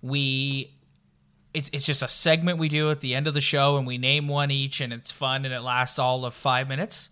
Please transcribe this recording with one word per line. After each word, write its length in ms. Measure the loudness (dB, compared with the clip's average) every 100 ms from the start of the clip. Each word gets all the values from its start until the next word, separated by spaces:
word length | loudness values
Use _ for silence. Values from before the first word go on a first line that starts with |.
we, 720 | -2 0 2 0 0 -2 -6 _ _ _ _ _ _ _ _
it's, 160 | -8 -6
it's 140 | -2 0
just 160 | 0
a 60 | 2
segment 500 | 4 4 4 2 0
we 100 | 0
do 240 | 2 0
at 80 | 0
the 140 | -2 -2
end 100 | 0
of 80 |
the 60 | 0
show, 360 | 2 4 4 2
and 100 | 0
we 100 | -2
name 300 | 2 2 2
one 220 | 0 0
each, 280 | 0 -2 -4
and 120 | -6
it's 180 | -6 -8
fun, 340 | -4 -2 -2
and 80 | -4
it 100 | -6
lasts 360 | -2 0 0 2
all 260 | 2 0
of 80 | -2
five 360 | -4 0 0 0
minutes. 400 | -4 -4 -6 -8